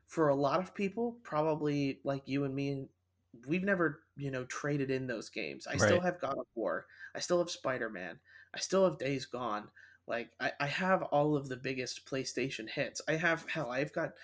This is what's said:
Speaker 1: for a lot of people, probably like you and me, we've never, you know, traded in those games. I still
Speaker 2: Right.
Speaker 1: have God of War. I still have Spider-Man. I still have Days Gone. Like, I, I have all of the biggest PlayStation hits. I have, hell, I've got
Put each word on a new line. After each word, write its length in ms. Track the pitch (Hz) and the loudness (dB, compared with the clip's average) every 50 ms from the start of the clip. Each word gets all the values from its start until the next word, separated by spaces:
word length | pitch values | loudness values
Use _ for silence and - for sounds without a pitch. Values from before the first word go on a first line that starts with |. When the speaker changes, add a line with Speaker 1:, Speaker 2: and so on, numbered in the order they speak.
| _ | _
Speaker 1:
for 220 | - - 165 160 143 | -4 0 4 4 4
a 60 | 139 | 6
lot 260 | 139 143 135 143 175 | 4 4 4 2 2
of 140 | 190 - - | 0 -2 -2
people, 420 | - 202 190 196 233 233 240 233 - - | -2 -2 -2 0 -2 -2 -2 -4 -6 -8
probably 760 | - 156 151 156 160 151 156 151 151 147 143 139 139 - - - | -4 0 0 2 2 2 2 2 2 2 2 2 0 -2 -2 -2
like 240 | 139 139 135 - 131 | -4 -4 -2 -2 -2
you 160 | 135 139 143 | -2 0 0
and 100 | 135 135 | 0 -2
me, 340 | 139 139 139 139 135 131 - _ _ _ _ _ _ _ _ - 117 117 | -2 -2 -2 -2 -4 -6 -10 _ _ _ _ _ _ _ _ -20 -12 -4
we've 180 | 131 165 185 185 | -2 -2 0 2
never, 380 | 202 196 175 170 156 147 - _ _ _ 139 | 2 2 4 2 2 0 -4 _ _ _ -8
you 120 | 143 139 | -6 -4
know, 140 | 135 127 127 | -4 -4 -4
traded 460 | - - - - 147 147 143 135 131 | -6 -6 -4 -2 0 0 0 0 0
in 160 | 131 131 131 | 0 0 -2
those 240 | 127 117 104 117 - | -2 -4 -4 -6 -8
games. 360 | - 113 98 76 69 67 - | -8 -6 -6 -6 -8 -8 -8
I 100 | - - | -4 2
still 200 | - 104 104 180 | 4 6 6 6
Speaker 2:
Right. 60 | 175 180 | 6 4
Speaker 1:
have 180 | - - - | 2 0 0
God 160 | - 131 135 | -2 -4 -4
of 100 | 127 127 - - | -4 -6 -8 -4
War. 320 | 117 107 90 82 - - - - - - - - | -2 0 0 0 -2 -4 -10 -16 -20 -16 -12 -8
I 60 | - | -6
still 180 | - - 175 175 | -2 2 2 2
have 100 | 170 165 | 2 0
Spider-Man. 680 | - - - 135 127 123 120 110 107 90 92 85 90 - _ - - - - - - | -4 -4 -2 -2 -2 -2 -2 -4 -6 -6 -8 -8 -10 -12 _ -20 -20 -20 -20 -16 -10
I 60 | - | -6
still 260 | - - - 190 190 | -2 2 4 6 6
have 140 | 185 156 - | 6 4 2
Days 260 | 131 139 139 131 131 | -2 -2 -2 -2 -4
Gone. 440 | - - 120 127 113 104 104 104 - - - - - - _ _ | -6 -6 -4 -4 -2 -2 -4 -6 -8 -14 -20 -20 -20 -20 _ _
Like, 240 | - 117 117 117 - _ - | -4 -4 -4 -4 -6 _ -4
I, 120 | 127 135 - - | -4 -4 -2 -2
I 80 | 143 | -2
have 380 | 143 143 - 185 185 190 175 - | -2 -2 0 2 4 4 4 2
all 320 | - - 147 147 151 151 | 2 4 4 4 4 4
of 120 | 143 139 135 | 2 0 -2
the 80 | 127 | -6
biggest 480 | 123 139 131 135 127 127 120 - - - | -6 -4 -4 -2 -2 -4 -4 -6 -8 -8
PlayStation 600 | - 143 135 127 - - 131 123 135 - - 110 113 | -6 -4 -4 -4 -2 -2 -2 -2 -2 -2 -6 -8 -6
hits. 320 | - 151 135 - - - - | -4 -4 -4 -4 -4 -6 -2
I 60 | - 156 | -2 0
have, 340 | 160 170 170 165 156 - - | 2 2 2 2 0 -2 -4
hell, 220 | - 165 143 120 | -4 -4 -4 -2
I've 220 | 123 131 147 147 - | -2 -2 -2 -2 -2
got 220 | 170 160 - - - | -4 -4 -4 -6 -10